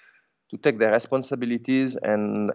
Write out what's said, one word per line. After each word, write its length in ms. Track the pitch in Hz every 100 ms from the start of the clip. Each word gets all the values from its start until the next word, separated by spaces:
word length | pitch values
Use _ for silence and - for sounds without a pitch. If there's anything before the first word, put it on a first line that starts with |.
| _ _ _ _ -
to 60 | -
take 200 | - 110
their 140 | 110
responsibilities 1080 | 113 - 135 131 123 120 120 117 131 131 131
and, 480 | - 107 104 104 104